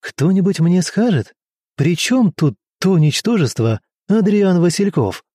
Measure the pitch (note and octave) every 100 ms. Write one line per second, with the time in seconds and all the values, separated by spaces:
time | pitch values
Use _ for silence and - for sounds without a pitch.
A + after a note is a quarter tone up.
0 | - - D3+ F#3+ F#3 F#3+ E3 F3+ F3 -
1 | A#3+ E3 G#2 _ _ _ _ - D3 E3+
2 | - B3+ G#3+ - D#3 A2+ _ _ F#3 F#3
3 | D3+ - - A#3 C3+ - A2+ A2 _ _
4 | _ G#3+ G3+ G#3 G3 F3+ E3+ D#3+ G3+ -
5 | G#2 - _